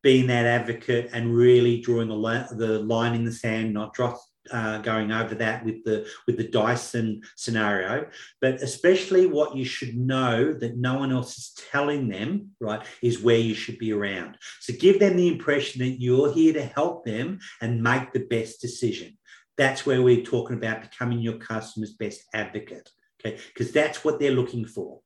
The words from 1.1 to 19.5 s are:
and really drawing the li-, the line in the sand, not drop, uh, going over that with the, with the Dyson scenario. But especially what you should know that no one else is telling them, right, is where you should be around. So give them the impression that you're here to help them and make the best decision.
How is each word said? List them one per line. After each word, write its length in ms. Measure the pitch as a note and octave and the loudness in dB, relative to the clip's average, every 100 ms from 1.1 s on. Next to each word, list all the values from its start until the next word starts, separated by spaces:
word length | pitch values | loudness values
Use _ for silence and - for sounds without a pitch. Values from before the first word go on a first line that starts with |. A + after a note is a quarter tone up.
and 240 | A#2 A#2 A#2 | -4 0 6
really 460 | B2 B2 A#2+ A#2 | 8 8 6 0
drawing 260 | A#2+ A#2 A2 | 0 0 0
the 80 | G#2+ | -2
li-, 300 | A2 A#2 B2+ | -2 -2 -6
the 280 | A2 A2+ G#2+ | -4 -2 0
line 340 | G#2+ A2+ A#2 | 0 0 0
in 120 | A#2 A#2 | 0 -2
the 60 | |
sand, 420 | A2+ A#2 A2 A2 | -4 -4 -2 -2
not 200 | G#2+ G#2+ | -4 -6
drop, 280 | - B2 - _ _ - | -2 -4 -4 _ _ -10
uh, 280 | A#2+ A2 G#2+ | -6 -4 -4
going 340 | A2+ A2 G#2+ | -2 -2 0
over 240 | A2 A2 A2 | -2 -4 -2
that 300 | A2 A#2 A2+ | -2 -2 -6
with 180 | - | -6
the, 240 | A2+ G#2+ - - - | -2 -2 -4 -6 -4
with 120 | A#2+ | -2
the 100 | A2 | 0
Dyson 720 | A2+ A2 A#2+ - A#2+ A2+ G#2+ - - | 0 2 0 -4 -4 -4 -6 -12 -12
scenario. 720 | - A2+ G#2 G2+ F#2 C3 D3+ - - _ | -4 -2 0 0 -2 -6 -8 -16 -20 _
But 160 | C3 C3 | -2 0
especially 640 | C3+ - F3 F#3+ - F3+ F#3 | -6 2 4 4 4 4 4
what 320 | D3 D3+ C3+ | 4 0 -2
you 80 | B2+ | -6
should 320 | - B2 A#2 | -6 -6 -2
know 560 | B2+ C3 B2+ A#2 D3 | 0 0 2 2 0
that 240 | D#3 A#2 A#2+ | 0 -6 -2
no 200 | B2+ C3+ | -2 0
one 140 | C3+ | 0
else 260 | B2+ B2 - | -2 -4 -12
is 160 | - - - | -16 -18 -6
telling 380 | C#3+ D3 D3 A#2+ | -2 0 -2 -4
them, 440 | F#2+ A#2 G3+ - _ | -4 -4 -4 -8 _
right, 240 | A2 A2 - - | -6 -6 -8 -2
is 200 | A#2+ A#2 | -2 2
where 160 | A#2 A#2 | 4 4
you 160 | A2+ | 4
should 240 | G#2+ - - | -2 -8 -6
be 140 | A2 | -4
around. 460 | G#2 G2+ F#2+ E2 - - - | -2 -2 -6 -10 -16 -20 -14
So 120 | - | -12
give 260 | B2 F3+ G3 | 4 6 8
them 180 | G3+ F3+ | 6 4
the 100 | F3 | 2
impression 540 | D#3 - C#3 - B2+ | 2 0 0 -2 -2
that 200 | B2+ B2+ | -4 -2
you're 300 | B2 B2+ D3 | 2 4 4
here 220 | D#3+ D#3+ | 6 4
to 100 | D3+ | 4
help 400 | A#2+ - E3 - | -4 -2 -2 -2
them 360 | A#2 G#2+ D3+ G3 - - | -8 -6 -6 -8 -14 -8
and 220 | A2+ A#2+ | -2 0
make 300 | A#2 C3 C3 | 2 0 0
the 120 | - - | -6 -2
best 360 | A#2 A2+ - | -4 -4 -10
decision. 560 | A#2 - A#2+ G2 F2 _ _ - _ | -12 -4 -4 -4 -12 _ _ -20 _